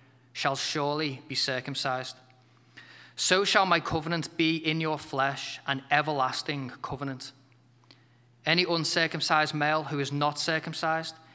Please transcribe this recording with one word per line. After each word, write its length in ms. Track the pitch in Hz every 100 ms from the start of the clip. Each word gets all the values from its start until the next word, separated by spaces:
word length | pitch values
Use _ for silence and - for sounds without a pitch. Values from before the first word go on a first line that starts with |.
| - _ _
shall 220 | - 147
surely 680 | 135 - 151 143 151 156 127 -
be 80 |
circumcised. 800 | 127 - 127 143 135 139 127 127 - - _ _ _ _ - - - - -
So 280 | - 185
shall 220 | 196 208 190
my 140 | 170
covenant 560 | - 160 156 170 - -
be 200 | 160 160
in 240 | 160 160
your 200 | 156 151
flesh, 580 | - 135 135 139 - - -
an 160 | 135 -
everlasting 800 | 147 151 143 127 - - 143 127 -
covenant. 520 | - 139 139 127 - - - _ _ _ _ - _ _ _ _
Any 180 | 151 170
uncircumcised 880 | 175 165 151 170 160 160 - 156 151
male 300 | 151 147 156
who 160 | 143 147
is 140 | 135
not 260 | 143 147 143
circumcised 800 | - 160 165 160 160 160 160 - -